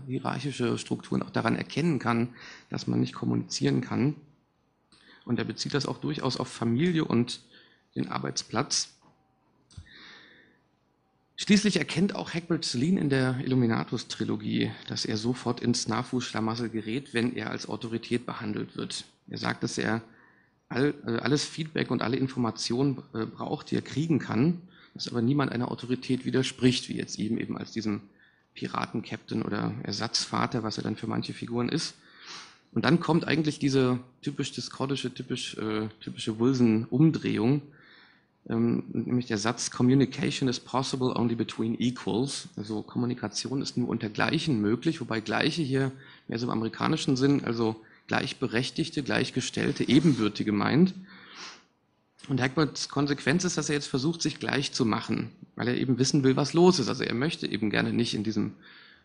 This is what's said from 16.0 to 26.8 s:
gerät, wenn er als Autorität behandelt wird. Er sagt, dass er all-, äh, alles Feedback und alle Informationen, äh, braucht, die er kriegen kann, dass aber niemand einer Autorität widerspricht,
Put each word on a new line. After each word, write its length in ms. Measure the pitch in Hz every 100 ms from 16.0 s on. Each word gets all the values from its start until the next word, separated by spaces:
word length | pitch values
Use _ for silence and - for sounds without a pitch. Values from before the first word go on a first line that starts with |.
| 127 127 120 113 110 117 117
gerät, 440 | 110 107 120 135
wenn 220 | 120 120 120
er 140 | 110
als 180 | - -
Autorität 580 | 107 117 113 - 120 -
behandelt 520 | - 110 107 113 -
wird. 280 | - - - _ -
Er 80 | 113
sagt, 240 | 117 117
dass 140 | 113 -
er 240 | 110 113 - - - _ _ _ -
all-, 240 | 123 143 143 -
äh, 120 | 117
alles 260 | 113 147 -
Feedback 460 | - 160 - 131
und 100 | 123
alle 160 | - 135
Informationen, 800 | 135 - 113 - - 117 143 131 -
äh, 120 | 110 107
braucht, 460 | - 123 - -
die 40 | 120
er 60 |
kriegen 380 | - 127 165 139
kann, 420 | - 110 147 175 - - -
dass 140 | - -
aber 140 | 120
niemand 300 | 113 143 139
einer 180 | 117 123
Autorität 540 | - 120 127 - 127 127
widerspricht, 640 | 127 131 - 127 123